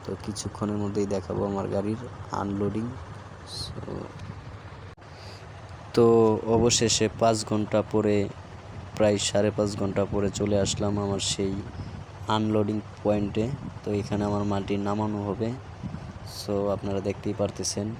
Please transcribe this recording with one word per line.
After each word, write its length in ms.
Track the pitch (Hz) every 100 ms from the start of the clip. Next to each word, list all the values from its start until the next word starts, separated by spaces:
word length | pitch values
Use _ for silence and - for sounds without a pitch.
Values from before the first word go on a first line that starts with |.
তো 60 | - 98
কিছুক্ষণের 540 | - 104 101 - 104 104
মধ্যেই 260 | 101 104 101
দেখাবো 260 | 98 92 101 101
আমার 160 | 98 98
গাড়ির 260 | 98 101 113 120 - - 101
আনলোডিং। 440 | 101 101 101 107 117 131 - - - - - -
So, 240 | - - - 50 - - - - - - - - - - - - - - - - - - - -
তো 100 | 117 113 110 107 - 113
অবশেষে 500 | 117 - 113 - 110 -
পাঁচ 160 | 113 110 107
ঘন্টা 300 | 107 104 107 101
পরে, 240 | 107 104 104 101 - - - - - - -
প্রায় 200 | 107 101 -
সাড়ে 220 | 107 104 104
পাঁচ 140 | 104 104
ঘন্টা 220 | 101 98 98
পরে 160 | 101 101 -
চলে 180 | 104 101
আসলাম 280 | 98 - 104 101
আমার 180 | 101 98 -
সেই 200 | - 98 98 98 - - - - - - 107
আনলোডিং 400 | 107 107 104 107 - -
পয়েন্টে। 420 | 107 104 101 110 113 139 - -
তো 60 | - 104
এখানে 220 | 98 104 104
আমার 140 | 104 101
মালটি 240 | 98 98 101 101
নামানো 300 | 104 107 104 101
হবে। 200 | 92 110 131 - - - - - - - -
So 120 | - 101 101
আপনারা 260 | 98 101 98 101
দেখতেই 260 | 98 104 101
পারতেছেন। 460 | 101 - 92 - 104